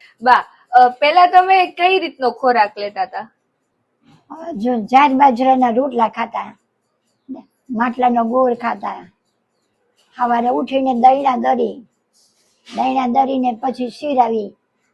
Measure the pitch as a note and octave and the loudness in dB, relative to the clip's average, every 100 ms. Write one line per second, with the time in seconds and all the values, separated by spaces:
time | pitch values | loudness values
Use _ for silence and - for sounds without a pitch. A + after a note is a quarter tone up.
0 | _ _ A#3+ A#3 - _ _ B3 B3 A#3+ | _ _ 2 2 2 _ _ 4 4 2
1 | D4 F4 F4+ F4+ F#4 F#4+ F4+ - F4+ F#4+ | 2 4 6 4 4 2 0 0 0 0
2 | D#4 - B3 B3 C4 A#3 G#3 G#3+ G3+ G3+ | -4 -4 -6 -2 0 2 0 -4 -8 -8
3 | F#3 G3 A3+ _ _ _ _ _ _ _ | -8 -10 -16 _ _ _ _ _ _ _
4 | _ _ - - E4+ A3+ A#3+ A#3+ G3 C4 | _ _ -20 -16 -12 -6 -4 -4 0 2
5 | C#4+ C4 C#4 A#3 C4 B3+ B3 A3+ C#4 A#3+ | 2 4 2 2 0 2 0 0 -2 -2
6 | A3 A3+ A3+ - - - _ _ _ _ | -4 -4 -10 -10 -14 -18 _ _ _ _
7 | _ _ - B3+ - _ - A3+ B3 B3 | _ _ -20 -20 -20 _ -10 -4 -4 0
8 | B3 A#3+ A3+ B3+ B3+ A#3 A#3 G#3 G3+ F#3+ | 0 0 0 0 0 0 -6 -8 -10 -12
9 | F3+ _ _ _ _ _ _ _ _ _ | -16 _ _ _ _ _ _ _ _ _
10 | _ - A#3+ A#3+ A#3+ C#4 C4 C4+ C4 A#3+ | _ -6 -2 0 0 -2 -2 -2 -2 2
11 | B3+ C#4 C#4 A#3+ B3+ B3 A3 B3 G#3 _ | 2 2 0 -2 -2 -2 -4 -8 -20 _
12 | _ _ _ _ _ _ - G#3+ B3+ C4 | _ _ _ _ _ _ -12 -6 -4 -2
13 | B3 A#3 C4+ C4+ B3+ A3+ B3+ B3 B3 - | -2 -2 -2 -2 -4 -4 -6 -6 -10 -8
14 | D4 C4 A#3 A3+ G3+ - _ _ _ | -2 0 0 -2 -8 -14 _ _ _